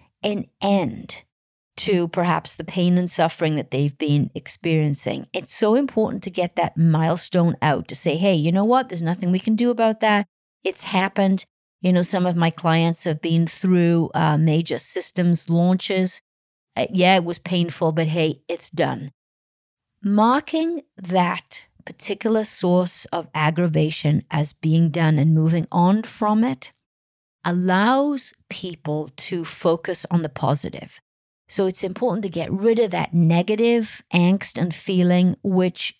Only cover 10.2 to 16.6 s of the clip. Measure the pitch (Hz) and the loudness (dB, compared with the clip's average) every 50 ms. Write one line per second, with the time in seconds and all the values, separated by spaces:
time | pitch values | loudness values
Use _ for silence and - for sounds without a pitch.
10.2 | 208 _ _ _ _ _ _ _ - 185 - - - - 196 185 190 196 - - | 0 _ _ _ _ _ _ _ -8 -8 -6 -6 -8 -2 0 0 0 0 0 2
11.2 | 196 190 190 185 - _ _ _ _ _ _ _ - 185 180 180 180 - - 180 | 2 2 2 0 -2 _ _ _ _ _ _ _ 0 2 2 2 2 2 0 0
12.2 | 180 180 175 170 170 170 160 - - 165 160 165 165 170 165 - - 170 151 151 | 0 0 2 2 0 0 0 -2 0 2 2 4 2 2 0 -2 -4 -4 -4 -4
13.2 | - 165 165 165 170 160 - - - 185 185 175 170 170 170 170 165 - - - | -2 0 2 2 2 0 -2 -4 0 2 4 4 4 4 4 2 2 0 0 0
14.2 | 165 156 151 151 160 156 151 160 165 - 143 120 - - - 190 - - - 190 | 2 2 2 4 4 4 4 2 0 -2 -4 -6 -6 -6 -6 -6 -8 -6 -4 0
15.2 | 175 175 175 165 - - 170 170 170 180 185 185 - - 196 185 185 180 - - | 2 2 2 0 0 0 0 2 4 2 2 0 0 -2 0 0 0 -2 -4 -8
16.2 | _ _ _ _ _ _ _ _ | _ _ _ _ _ _ _ _